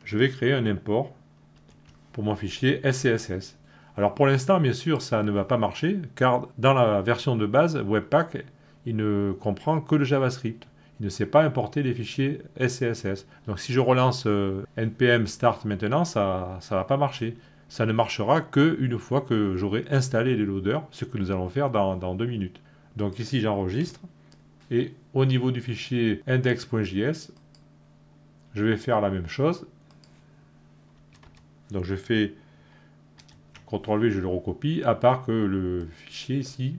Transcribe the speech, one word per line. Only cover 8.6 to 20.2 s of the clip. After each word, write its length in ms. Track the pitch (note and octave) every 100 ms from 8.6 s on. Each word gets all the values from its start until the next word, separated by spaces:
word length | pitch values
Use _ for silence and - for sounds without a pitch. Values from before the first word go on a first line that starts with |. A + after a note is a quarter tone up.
| - - A#2+
il 100 | G#2+
ne 360 | G#2+ G2+ G2+ F#2
comprend 400 | G#2 G2 D3+ D#3+
que 140 | D#3
le 100 | D3+
JavaScript. 640 | C3 C#3 B2+ B2+ A2+ A2+ - - _ -
Il 40 |
ne 60 | G2+
sait 160 | - G#2
pas 160 | D3
importer 400 | D#3 B2+ G#2+ D3
les 120 | C3
fichiers 480 | A#2+ G#2 - C3+ - - -
S 220 | B2 -
C 80 | A#2+
S 180 | A2+
S. 240 | G2 G2 - - -
Donc 140 | G2
si 120 | -
je 80 | B2+
relance, 440 | B2 B2+ B2+ A#2 A2
euh, 360 | G2+ G2 G2 - -
N 140 | A2+
P 160 | A2 B2
M 200 | A#2+ G2+
start 380 | - A#2+ G#2
maintenant, 400 | A2 G2 G#2+ C#3+
ça, 540 | E3+ G#2+ G2 F#2 F2+ F#2
ça 160 | - F#2+
va 80 |
pas 120 | F#2+ C#3
marcher. 400 | C#3 - A#2 A#2 - - -
Ça 180 | - A2
ne 60 |
marchera 500 | A2 G#2+ - G#2 D#3
que 340 | D#3+ C#3 D#3 -
une 180 | B2+ A2
fois 240 | - C3
que 340 | C3+ A2+ G2+ F#2
j'aurai 300 | G2+ A2 -
installé 460 | C#3 C3 A2+